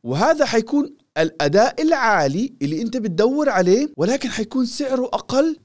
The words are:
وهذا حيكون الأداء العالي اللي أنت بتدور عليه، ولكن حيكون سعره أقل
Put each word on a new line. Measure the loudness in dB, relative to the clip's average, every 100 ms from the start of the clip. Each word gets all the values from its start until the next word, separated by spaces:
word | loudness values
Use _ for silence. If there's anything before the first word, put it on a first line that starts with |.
وهذا | -6 0 2 2
حيكون | 2 0 0 0 -2 -8 _ -2
الأداء | -2 0 2 4 2 2
العالي | 0 2 2 2 2 0 -4 -4
اللي | -6 -4
أنت | -4 -4
بتدور | -4 0 2 2 0
عليه، | 2 4 2 0 -2
ولكن | -2 -2 -4
حيكون | -6 -4 -4 -4
سعره | -4 -4 -2
أقل | -2 -6 -2 0 0 -2